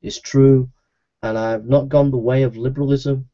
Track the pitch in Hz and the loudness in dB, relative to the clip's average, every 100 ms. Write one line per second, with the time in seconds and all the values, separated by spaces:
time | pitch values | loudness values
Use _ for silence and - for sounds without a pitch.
0 | - - - 135 135 131 127 _ _ _ | -12 -14 -2 4 6 4 0 _ _ _
1 | _ _ 113 110 113 113 113 139 139 147 | _ _ -6 -4 -2 -4 0 0 2 2
2 | 143 131 113 131 131 113 123 135 139 139 | 2 0 0 0 0 -2 -6 -4 -2 -2
3 | 143 135 131 | -2 -6 -6